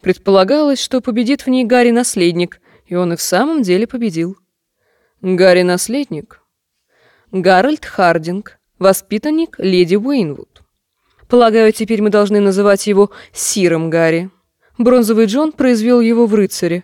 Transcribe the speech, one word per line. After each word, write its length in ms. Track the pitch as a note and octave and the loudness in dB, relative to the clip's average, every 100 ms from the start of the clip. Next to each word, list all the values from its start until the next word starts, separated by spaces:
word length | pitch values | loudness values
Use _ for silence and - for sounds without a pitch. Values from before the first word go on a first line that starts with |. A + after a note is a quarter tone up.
Предполагалось, 800 | - F#3 - G3 F#3+ C#4+ D4+ C4+ | -4 -4 0 2 2 0 0 -2
что 180 | - C4 | -2 -4
победит 440 | B3 A3 A3+ C#4 - | -4 -4 -2 -4 -2
в 40 | |
ней 140 | B3+ | -2
Гарри 280 | A#3 B3 A#3 | 2 2 2
Наследник, 680 | A#3 B3 - F3 E3+ F3 - _ _ _ | 2 -2 -2 -2 0 -6 -8 _ _ _
и 80 | F3 | -4
он 180 | F3+ | -4
и 20 | E3+ | -4
в 60 | |
самом 400 | - F3+ C4+ D#4+ | -4 -2 0 -2
деле 260 | G3+ F3+ A3+ | 0 0 -2
победил". 500 | B3+ A3+ E3 E3+ G3 _ _ _ _ _ _ _ _ | -4 -6 -4 -6 -8 _ _ _ _ _ _ _ _
"Гарри 400 | F#3 F#3 F#3 F3+ | -4 2 4 4
Наследник?" 800 | F3+ F3+ - B3+ C#4+ D3+ - _ _ _ _ _ _ _ _ _ _ | 2 -2 -4 -6 -6 -10 -14 _ _ _ _ _ _ _ _ _ _
"Гарольд 540 | F#3+ F3+ F#3 A#3+ D4+ - | -4 2 2 2 -2 -8
Хардинг, 720 | - F3+ E3 D#3+ F#3 - _ _ _ | -2 0 0 -4 -10 -12 _ _ _
воспитанник 800 | F#3 F#3+ - G#3 D4+ D#4 E4 - | 0 0 -2 -6 -4 -4 -4 -4
леди 360 | F#3+ F#3 F3 G3+ | -2 0 2 0
Уэйнвуд. 680 | A#3 C#4+ E3+ C#3+ - _ _ _ _ _ _ _ _ | -2 -2 -4 -6 -16 _ _ _ _ _ _ _ _
Полагаю, 420 | A#3+ A#3 A3 A3 | 2 4 4 2
теперь 300 | A3 G#3 A3+ | 0 -4 -2
мы 80 | G#3+ | 0
должны 320 | G#3 G#3 G#3 | 2 2 2
называть 460 | G3+ F#3+ G3+ G3 - | 2 2 2 0 0
его 240 | G3 G3+ - - | 2 0 -2 -20
"Сиром 580 | - - - F3+ E3 E3 | -10 -6 0 0 0 -2
Гарри". 420 | E3 E3 E3 F#3 _ _ _ _ _ | 0 0 0 -4 _ _ _ _ _
Бронзовый 500 | A#3 B3 A3 A3 A3+ | 2 2 2 2 2
Джон 240 | A#3 D#4 | 0 -2
произвел 500 | - B3+ A#3 A3+ B3 | 0 0 0 2 2
его 240 | A3+ A#3 A#3 | 2 2 2
в 80 | |
рыцаре". 500 | G#3+ F#3+ - F3 F3 | 2 -2 -2 -4 -6